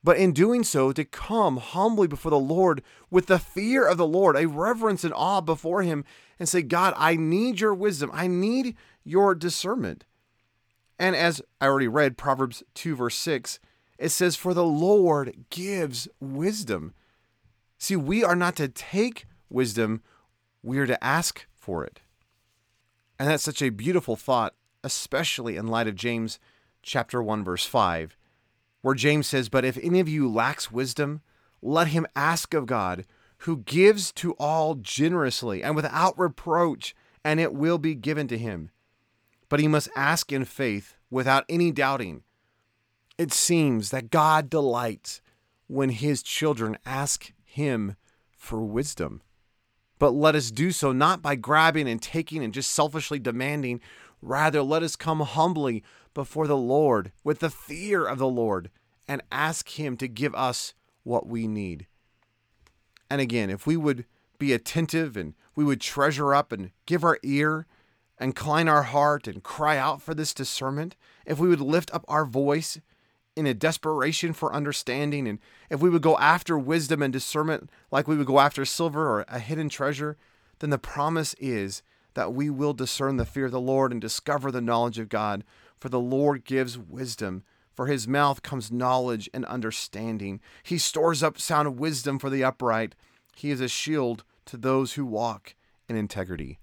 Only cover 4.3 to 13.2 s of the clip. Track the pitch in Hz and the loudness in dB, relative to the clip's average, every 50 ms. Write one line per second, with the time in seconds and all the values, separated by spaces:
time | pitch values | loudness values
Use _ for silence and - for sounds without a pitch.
4.3 | 143 139 165 165 147 147 175 214 247 226 226 214 196 180 - 165 - - 143 180 | 6 6 2 2 0 0 0 0 0 0 0 0 0 0 -2 -4 -2 0 0 2
5.3 | 202 196 170 156 160 147 - 165 175 - 185 175 160 147 143 - - - - _ | 0 0 0 0 -4 -2 -2 -2 0 0 0 0 -2 -2 -4 -8 -16 -20 -20 _
6.3 | _ _ 180 160 - 180 160 123 175 175 185 190 - - 147 160 170 160 160 156 | _ _ -4 0 0 0 0 2 2 2 2 2 2 4 2 4 4 4 2 2
7.3 | 165 196 226 254 233 180 208 214 202 185 196 208 185 139 147 131 - 151 175 180 | 2 2 2 0 0 0 0 0 0 2 0 -2 0 -2 -4 -4 -4 -4 -2 0
8.3 | 180 175 190 214 240 262 262 254 220 _ - _ _ _ _ 147 156 190 202 202 | 0 0 0 0 0 0 -2 -4 -6 _ -18 _ _ _ _ 0 4 4 6 6
9.3 | 185 165 160 180 165 - - 185 226 262 143 90 73 - - _ _ _ _ _ | 4 2 -2 -4 -4 -2 -4 -4 -2 -2 -4 -4 -6 -10 -16 _ _ _ _ _
10.3 | _ _ _ _ _ _ _ _ _ _ _ _ _ _ 175 190 185 139 170 170 | _ _ _ _ _ _ _ _ _ _ _ _ _ _ 2 4 4 6 4 2
11.3 | 160 143 - _ _ _ 135 135 139 139 135 117 110 151 147 135 123 - - 143 | 2 0 -8 _ _ _ 4 4 6 6 4 4 4 4 4 4 2 0 0 0
12.3 | 135 131 135 127 117 - - _ _ - - 170 151 123 123 120 - - | 2 2 2 -2 -2 -10 -18 _ _ -8 -4 -4 -2 0 -2 -2 -2 -2